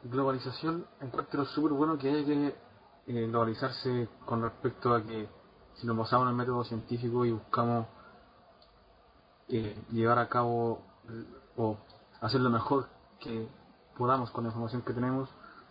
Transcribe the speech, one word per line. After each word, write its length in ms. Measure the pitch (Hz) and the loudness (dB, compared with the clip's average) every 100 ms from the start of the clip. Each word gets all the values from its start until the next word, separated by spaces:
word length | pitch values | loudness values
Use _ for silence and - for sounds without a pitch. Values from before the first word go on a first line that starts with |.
globalización, 800 | 123 131 135 131 131 123 160 165 - - | -4 0 2 0 -4 -4 -4 -4 -6 -12
encuentro 440 | 131 - - 143 | -8 -6 -4 -2
súper 280 | 139 - 156 | -2 0 2
bueno 260 | 139 156 156 | 2 2 2
que 100 | 135 | 0
haya 160 | 151 | 2
que, 300 | 143 147 143 - - - - - - | 2 2 0 -2 -12 -20 -20 -16 -6
eh, 200 | 120 113 | -2 0
globalizarse 800 | 117 113 110 135 131 131 123 113 - | 2 2 0 -4 -2 -2 0 -2 -6
con 180 | - 113 | -4 -2
respecto 520 | 113 - 123 - 123 | -2 -2 -4 0 2
a 100 | 120 | 2
que 240 | 107 110 107 - - - - | 0 -6 -8 -12 -20 -20 -20
si 120 | - 117 | -8 -2
nos 100 | 113 | 0
basamos 300 | 113 127 127 | 4 4 4
en 40 | |
el 60 | 123 | 2
método 260 | 120 123 | 0 0
científico 600 | 117 113 - 120 120 120 | -2 -4 -4 -2 0 2
y 80 | 120 | 2
buscamos, 540 | 113 - - 117 117 113 - - - - - - - - - - - _ - _ _ - | 0 0 0 2 2 0 -8 -20 -20 -20 -20 -20 -20 -20 -20 -20 -20 _ -20 _ _ -4
eh, 280 | 117 107 104 - | -4 -4 -8 -6
llevar 280 | 113 113 120 | 2 4 4
a 100 | 117 | 2
cabo, 540 | 123 120 117 117 110 - - 113 | 0 2 2 0 -2 -8 -20 -16
eh, 160 | 113 110 - - - | -14 -14 -18 -12 -2
o 200 | 110 104 - - - - | -2 -2 -10 -20 -20 -8
hacer 200 | 110 131 | -2 2
lo 100 | 127 | 2
mejor 380 | 113 - 139 - - - - | 2 2 0 0 -10 -20 -16
que 300 | - 113 110 - - - - - | -10 -8 -8 -14 -20 -20 -14 -2
podamos 340 | 120 131 120 | 2 2 0
con 140 | - | -4
la 60 | 117 | -4
información 320 | 113 113 123 | -2 -4 -4
que 100 | - | -4
tenemos, 360 | 117 123 131 131 - - - - | -2 0 0 -4 -10 -20 -20 -12